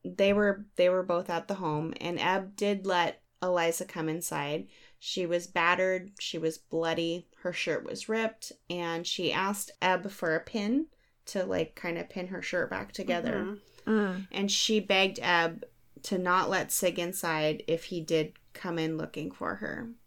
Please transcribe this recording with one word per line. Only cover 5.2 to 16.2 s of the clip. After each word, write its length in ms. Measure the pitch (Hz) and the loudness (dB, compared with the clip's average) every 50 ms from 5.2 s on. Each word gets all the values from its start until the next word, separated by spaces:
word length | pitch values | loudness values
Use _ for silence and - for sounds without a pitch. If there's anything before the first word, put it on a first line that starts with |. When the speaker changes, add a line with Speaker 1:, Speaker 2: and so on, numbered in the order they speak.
| 180 | 0
Speaker 1:
was 220 | 165 175 175 175 - | 0 0 -2 -2 -2
battered, 640 | - 175 165 170 180 180 185 185 185 185 180 202 - - | 0 2 4 4 4 4 4 2 2 0 -4 -10 -12 -10
she 180 | - - - 160 | -8 -6 -4 -2
was 200 | 156 160 160 - | -2 -2 -2 -4
bloody, 680 | _ _ - 165 165 165 165 170 165 165 165 180 170 _ _ _ | _ _ -4 0 0 0 0 0 0 -2 -2 -4 -8 _ _ _
her 140 | - 180 | -6 -6
shirt 320 | 170 - - 175 156 - - | -4 -2 -2 -2 -2 -2 -2
was 240 | - - 196 - - | -6 -8 -8 -4 -4
ripped, 440 | 220 226 226 220 - _ - - - _ _ _ | -2 0 -2 -2 -4 _ -16 -16 -16 _ _ _
and 340 | 175 175 170 170 165 165 175 | -4 -4 -2 -2 -2 -2 -2
she 280 | - - - 180 156 | -4 -4 0 0 0
asked 400 | - 175 190 196 208 202 - - - _ | 0 2 0 0 -2 -2 -6 -8 -6 _
Eb 280 | - 185 185 180 185 202 | 2 2 2 2 0 -6
for 260 | 202 - - 165 156 | -6 -4 0 0 0
a 40 | 160 | 0
pin 460 | - - - 220 202 208 240 285 320 - _ _ _ _ _ _ _ | 0 -2 -4 -2 0 2 2 0 0 -2 _ _ _ _ _ _ _
to, 160 | - - 202 185 | -6 -2 -2 -2
like, 300 | 190 185 180 - - - | 0 0 0 0 -2 -6
kind 220 | - - 175 170 | -8 -6 -4 -4
of 140 | 170 170 - | -4 -6 -8
pin 160 | - 196 180 185 | -8 -8 -8 -6
her 140 | 190 170 | -6 -8
shirt 260 | 180 - - 180 - - | -6 -2 -2 -2 0 0
back 220 | 190 190 - 202 | -2 -6 -6 -8
together. 640 | - - - - 175 170 - - - - - 190 208 202 _ _ _ - - | -8 -8 -2 -2 -2 0 0 0 -2 -2 -2 -4 -6 -10 _ _ _ -10 -2
Speaker 2:
Mm-hmm. 40 | 214 | 2
Speaker 3:
Mm. 380 | 220 214 208 190 180 185 196 - | 2 4 4 2 0 -4 -6 -6
Speaker 1:
And 200 | - 196 196 202 | -4 -2 0 0
she 260 | - - - - 220 214 | 2 2 2 4 4 2
begged 400 | 202 - 196 190 190 196 196 - | 4 4 4 4 4 4 2 -2
Eb 420 | - 180 175 170 170 165 165 - - - - _ - - - - | 2 4 4 6 4 2 0 -4 -14 -18 -20 _ -20 -20 -20 -14
to 160 | - - 202 | -4 -2 -2
not 320 | 185 | 0